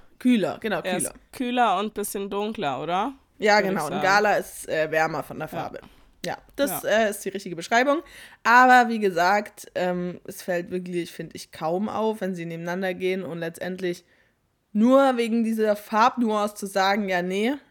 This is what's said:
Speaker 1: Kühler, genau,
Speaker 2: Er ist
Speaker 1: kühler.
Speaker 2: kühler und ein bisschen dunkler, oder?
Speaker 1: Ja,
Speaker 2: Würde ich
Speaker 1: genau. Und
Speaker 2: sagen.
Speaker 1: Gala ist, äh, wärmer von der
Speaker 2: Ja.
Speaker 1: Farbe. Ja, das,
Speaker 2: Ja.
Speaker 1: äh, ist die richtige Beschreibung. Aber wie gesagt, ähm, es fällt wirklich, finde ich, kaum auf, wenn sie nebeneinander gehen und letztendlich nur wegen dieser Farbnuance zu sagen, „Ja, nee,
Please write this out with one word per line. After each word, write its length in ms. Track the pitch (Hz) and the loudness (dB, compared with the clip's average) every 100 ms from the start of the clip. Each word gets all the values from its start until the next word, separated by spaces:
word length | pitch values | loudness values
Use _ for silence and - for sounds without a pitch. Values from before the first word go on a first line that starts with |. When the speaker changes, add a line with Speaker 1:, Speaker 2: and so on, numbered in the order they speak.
| - - | -20 -2
Speaker 1:
Kühler, 400 | 254 240 151 - | 2 2 2 -4
genau, 180 | 220 170 | -4 -4
Speaker 2:
Er 160 | 185 180 | -2 -4
ist 60 | - | -4
Speaker 1:
kühler. 40 | - _ | -10 _
Speaker 2:
kühler 460 | - 240 247 233 196 | -8 -2 2 2 2
und 80 | 208 | -2
ein 60 | |
bisschen 360 | 208 208 208 196 | -4 -6 -6 -6
dunkler, 520 | 196 214 220 147 131 | -4 -4 -4 -4 -4
oder? 320 | 151 180 247 269 _ - | -2 -2 -2 -6 _ -2
Speaker 1:
Ja, 180 | 208 208 | 4 4
Speaker 2:
Würde 60 | 196 | 4
ich 40 | |
Speaker 1:
genau. 120 | 190 147 | 0 -2
Und 40 | |
Speaker 2:
sagen. 100 | 143 | 0
Speaker 1:
Gala 320 | 185 202 208 170 | 2 4 4 2
ist, 320 | - - - | -2 -10 -6
äh, 200 | 156 151 | -2 0
wärmer 320 | 156 160 151 | 0 0 -2
von 160 | - - | -8 -10
der 120 | 156 | -10
Speaker 2:
Ja. 100 | 165 | -8
Speaker 1:
Farbe. 220 | 117 - - - - _ 170 | -10 -12 -18 -20 -20 _ -10
Ja, 120 | - - - | -10 -8 -4
das, 260 | 185 160 | -2 -2
Speaker 2:
Ja. 60 | 147 | 0
Speaker 1:
äh, 200 | 208 220 | 2 2
ist 120 | 208 196 | -2 -8
die 40 | |
richtige 260 | 196 190 165 | -8 -8 -10
Beschreibung. 460 | - 233 277 302 - - - - | 0 2 2 0 -4 -18 -20 -4
Aber 460 | 226 247 254 247 233 | 4 8 8 8 6
wie 80 | 226 | 2
gesagt, 720 | 202 165 180 208 214 - - - | 0 2 2 2 -2 -12 -10 -4
ähm, 440 | 180 180 180 - | -2 -2 -4 -8
es 180 | - 190 | -14 -12
fällt 300 | - 175 175 | -4 -4 -4
wirklich, 400 | 185 180 175 165 | -8 -6 -6 -8
finde 240 | - 165 - | -10 -14 -14
ich, 160 | - | -16
kaum 360 | - 160 185 214 | -8 -4 -2 -2
auf, 320 | 202 220 214 | -2 -2 -2
wenn 120 | 190 | -4
sie 120 | 175 170 | -6 -8
nebeneinander 480 | 165 170 180 185 180 | -8 -6 -4 -4 -2
gehen 280 | 185 190 | -2 -2
und 140 | 175 170 | -4 -6
letztendlich 640 | 165 - 180 185 185 175 _ _ _ _ _ _ _ | -8 -8 -8 -4 -6 -6 _ _ _ _ _ _ _
nur 460 | 208 240 269 269 240 | 2 6 6 6 2
wegen 260 | 233 233 | 0 0
dieser 320 | 226 220 214 208 | 0 0 0 -2
Farbnuance 800 | - 214 247 247 220 214 208 - | -2 2 2 2 0 0 -2 -4
zu 100 | 196 | -4
sagen, 420 | 196 190 208 196 | 0 2 2 0
„Ja, 120 | 180 | -2
nee, 320 | 180 196 226 285 - | -2 0 -2 -2 -10